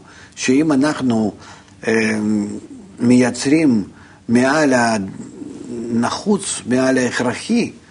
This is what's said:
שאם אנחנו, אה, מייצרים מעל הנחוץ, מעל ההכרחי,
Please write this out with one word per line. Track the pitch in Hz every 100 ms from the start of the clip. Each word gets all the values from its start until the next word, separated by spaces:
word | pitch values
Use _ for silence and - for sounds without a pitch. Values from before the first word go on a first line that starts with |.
| - - - -
שאם | - 135 160
אנחנו, | 135 151 147 131 113 107 - - - - - -
אה, | 113 110 107 107 107 104 104 - - - -
מייצרים | 123 123 123 113 139 156 156 110 87 - - - -
מעל | 120 131 156 147 127 117 110 95 - - - - - - 120 117
הנחוץ, | 117 117 - 202 202 - - 110
מעל | 127 131 131
ההכרחי, | 123 - 123 - - 233 151 - -